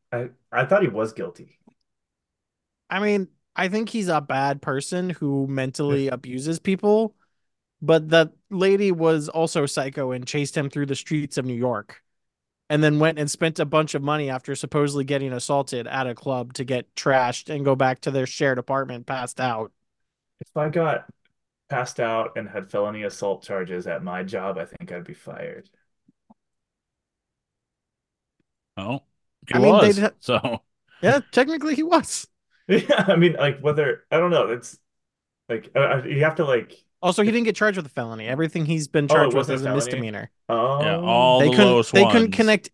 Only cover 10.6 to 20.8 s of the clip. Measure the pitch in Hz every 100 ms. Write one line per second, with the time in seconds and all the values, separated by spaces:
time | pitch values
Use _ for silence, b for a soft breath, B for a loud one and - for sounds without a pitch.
10.6 | 139 147 139 135 - 156 143 - 131 120
11.6 | 123 107 - - _ _ _ _ _ _
12.6 | - 151 151 147 160 151 143 - 165 160
13.6 | 143 156 151 147 139 151 143 127 - 135
14.6 | 143 151 147 143 135 139 135 123 - 143
15.6 | 139 123 117 135 127 113 139 127 123 -
16.6 | 127 123 - - 147 131 123 - - 147
17.6 | 139 135 131 127 151 135 127 - 143 123
18.6 | 120 135 131 123 120 135 123 - 127 110
19.6 | 110 _ _ _ _ _ _ - - 151
20.6 | 151 170